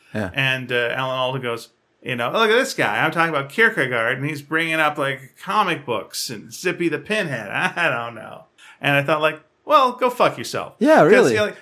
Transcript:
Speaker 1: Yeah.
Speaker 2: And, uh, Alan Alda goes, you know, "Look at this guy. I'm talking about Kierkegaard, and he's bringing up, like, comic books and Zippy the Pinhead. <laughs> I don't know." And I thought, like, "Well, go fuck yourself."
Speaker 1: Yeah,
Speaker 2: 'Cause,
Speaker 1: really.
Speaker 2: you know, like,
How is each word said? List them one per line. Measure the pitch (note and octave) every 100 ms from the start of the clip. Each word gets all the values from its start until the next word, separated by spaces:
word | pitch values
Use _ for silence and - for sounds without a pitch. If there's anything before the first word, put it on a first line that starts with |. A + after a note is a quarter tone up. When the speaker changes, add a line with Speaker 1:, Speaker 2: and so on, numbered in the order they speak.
| _
Speaker 1:
Yeah. | G#2+ F#2+
Speaker 2:
And, | C#3 C3+ C3 B2
uh, | B2 A#2+
Alan | C3 C3 C3
Alda | B2+ C3
goes, | A#2+ A#2 - _ _ _
you | -
know, | B2 A#2+
"Look | F#3 A3
at | A#3
this | C4
guy. | - A#2+ G#2+
I'm | D3+
talking | E3 E3
about | D3+ C#3
Kierkegaard, | - A3+ - C3 B2 A2+ C3
and | C#3+
he's | D3
bringing | C#3+ D#3+ E3
up, | D#3+ D3+ D3
like, | C#3 C3 C3+ _
comic | - G3+ F#3+ D3
books | C#3 G#2+ - - -
and | A2 G#2+
Zippy | - F3 E3+ E3+
the | C#3+
Pinhead. | C#3+ G#3+ F3 B2 G2+
<laughs> | B2 F3+ F3
I | E3
don't | B2 A#2
know." | A2 G#2 - - _ - -
And | C#3+ C#3+
I |
thought, | C#3+ D#3
like, | D#3 D#3 _ _
"Well, | - D4 B3+
go | A#3+ B3+
fuck | B3 E3+ C3+
yourself." | A#2 A2 D#2+ -
Speaker 1:
Yeah, | C4 D4+
Speaker 2:
'Cause, | D#3+
Speaker 1:
really. | A#3+ F3
Speaker 2:
you | G#3+
know, |
like, | G#3 F#3+